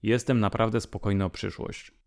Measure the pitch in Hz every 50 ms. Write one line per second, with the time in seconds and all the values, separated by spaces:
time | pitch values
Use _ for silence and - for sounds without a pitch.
0 | - 107 113 123 - - 131 120 107 98 - - 113 113 110 117 - - - 101
1 | - 107 98 98 98 90 - - - 98 - - - - - - - - _ _
2 | _